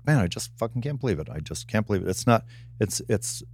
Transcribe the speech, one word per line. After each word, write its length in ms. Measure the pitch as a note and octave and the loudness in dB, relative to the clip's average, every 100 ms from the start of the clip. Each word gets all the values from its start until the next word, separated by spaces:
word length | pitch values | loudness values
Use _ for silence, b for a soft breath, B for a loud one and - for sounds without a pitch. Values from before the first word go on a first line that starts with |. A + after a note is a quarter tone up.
| - | 2
man, 120 | E3 | 4
I 80 | F2 | 4
just 240 | - - - | -2 -8 -4
fucking 240 | A#2 A#2+ | -4 -2
can't 180 | C3+ C#3 | -4 -2
believe 200 | B2+ D#2+ | 0 0
it. 100 | D2+ | -2
I 100 | D#2 | -8
just 280 | D2+ E2 - | -8 -8 -2
can't 180 | G#2+ G#2 | 0 2
believe 160 | G2 | 0
it." 80 | F2+ | 0
It's 160 | F#2 - | 2 6
not, 200 | A2+ - b b b | 4 4 b b b
it's, 200 | G#2 - - | -2 -2 0
it's, 360 | G#2+ - - - | 0 0 -8 -12